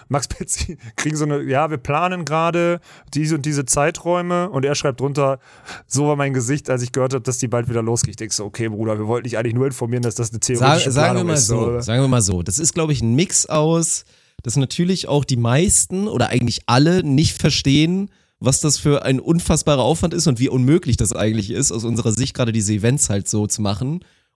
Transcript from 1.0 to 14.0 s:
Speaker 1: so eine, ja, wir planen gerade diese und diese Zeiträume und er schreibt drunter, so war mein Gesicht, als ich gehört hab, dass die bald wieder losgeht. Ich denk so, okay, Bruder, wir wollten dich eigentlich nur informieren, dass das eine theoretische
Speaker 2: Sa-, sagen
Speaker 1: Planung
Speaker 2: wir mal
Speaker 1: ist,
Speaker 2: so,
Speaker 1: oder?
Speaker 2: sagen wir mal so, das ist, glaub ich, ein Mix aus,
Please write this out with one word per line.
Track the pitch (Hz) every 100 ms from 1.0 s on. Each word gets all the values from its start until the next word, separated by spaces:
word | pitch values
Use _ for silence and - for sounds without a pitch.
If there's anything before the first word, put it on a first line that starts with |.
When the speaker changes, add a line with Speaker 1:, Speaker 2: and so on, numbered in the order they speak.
| 151
Speaker 1:
so | 156 151
eine, | 143
ja, | 135 135 156
wir | 147
planen | 135 147 180 180
gerade | 147 160 170 170 170 175 - - -
diese | 143 156
und | 156
diese | 147 143 131
Zeiträume | 147 151 175 170 175 175 175 175
und | 135
er | 139
schreibt | 147 147 127
drunter, | 139 143 139 135 - - - - -
so | 135 147
war | 147
mein | 139
Gesicht, | 131 120 147 -
als | 127
ich | 123
gehört | 135 127
hab, | 131
dass | 123 123
die | 123
bald | 120 120
wieder | 117
losgeht. | 113 117 -
Ich | 98
denk | 110
so, | - 104
okay, | - 113
Bruder, | 104 110 107
wir | 107
wollten | 120
dich | 113 110
eigentlich | 120
nur | 117 135
informieren, | 127 117 123
dass | 120
das | 120 110
eine | 110
theoretische | - 120 131 160 143
Speaker 2:
Sa-, | 127
sagen | 165 185
Speaker 1:
Planung |
Speaker 2:
wir | 175
mal | 151
Speaker 1:
ist, | 120
Speaker 2:
so, | 113
Speaker 1:
oder? | 117 120
Speaker 2:
sagen | 120 120
wir | 135
mal | 123
so, | 92 90
das | 85 -
ist, | 160
glaub | 170 156
ich, | 131
ein | 113
Mix | 123 202 -
aus, | - 156 156 165 165 -